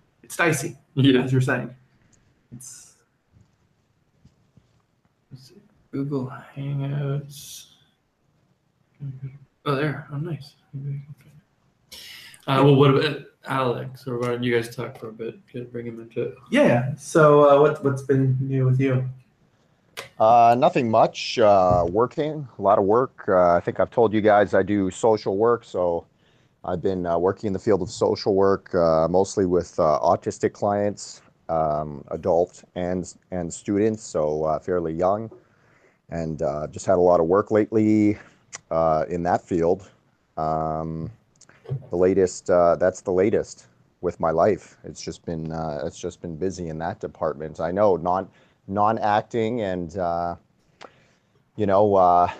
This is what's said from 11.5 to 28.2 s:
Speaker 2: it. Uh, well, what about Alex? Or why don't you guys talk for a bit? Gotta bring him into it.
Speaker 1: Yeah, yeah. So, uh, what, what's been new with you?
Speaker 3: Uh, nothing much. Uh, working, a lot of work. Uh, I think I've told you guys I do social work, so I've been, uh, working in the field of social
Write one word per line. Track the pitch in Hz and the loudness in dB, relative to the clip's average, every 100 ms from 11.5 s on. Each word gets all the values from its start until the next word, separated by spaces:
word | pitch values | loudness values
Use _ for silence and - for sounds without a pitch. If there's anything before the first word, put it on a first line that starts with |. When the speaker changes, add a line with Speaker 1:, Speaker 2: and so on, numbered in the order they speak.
| _ _ _ _ | _ _ _ _
Speaker 2:
it. | - - - - - - | -20 -20 -20 -20 -18 -2
Uh, | 135 | 4
well, | 143 | 6
what | 139 143 | 8 6
about | 135 156 143 - _ | 4 0 -4 -12 _
Alex? | - 135 127 120 131 131 - | -8 -4 -2 -4 -8 -12 -10
Or | 120 | -6
why | 123 | -4
don't | 120 | -2
you | 123 | 0
guys | 117 113 | 0 -2
talk | - 117 - | -10 -12 -12
for | 113 | -16
a | |
bit? | 113 113 - _ | -12 -12 -12 _
Gotta | 123 120 | -16 -12
bring | 120 117 | -12 -12
him | 113 | -14
into | - 120 | -12 -8
it. | - - - | -8 -10 -4
Speaker 1:
Yeah, | 254 233 | 2 2
yeah. | 120 127 - | 2 0 -8
So, | - 170 151 147 143 | -2 4 6 8 8
uh, | 139 | 6
what, | 147 147 | 4 2
what's | 143 131 | -2 -4
been | - 135 135 131 | -2 0 2 0
new | 135 135 127 | -2 0 0
with | 131 | 2
you? | 135 127 - - _ _ _ _ _ _ _ - - - | 0 -2 -4 -10 _ _ _ _ _ _ _ -20 -16 0
Speaker 3:
Uh, | 110 120 117 120 | 4 6 6 6
nothing | 151 170 117 | 2 2 2
much. | 113 165 - - - | 2 2 0 -8 2
Uh, | 107 98 92 87 87 | 6 6 4 2 2
working, | 95 123 - 151 156 135 - | 0 -2 -2 -6 -6 -12 -4
a | |
lot | 98 110 | 2 2
of | |
work. | 98 113 131 _ - | 4 2 0 _ 0
Uh, | 92 87 | 4 4
I | 87 | 2
think | - - | 0 -4
I've | 92 | -2
told | - 110 | 2 2
you | 107 | 2
guys | 104 104 98 | 4 4 4
I | 104 | 0
do | 92 104 95 | 0 -2 -2
social | - 117 110 117 98 | 0 0 0 -2 0
work, | 113 117 | 0 0
so | - 95 90 85 - _ _ _ _ _ | -4 -4 -2 -2 -8 _ _ _ _ _
I've | 87 90 | -8 -4
been, | 98 92 87 | -4 -4 -2
uh, | 85 | 0
working | 90 104 107 | 0 0 -4
in | |
the | 95 | -4
field | - 95 | 0 0
of | 90 | 0
social | - 101 98 | -2 -2 -2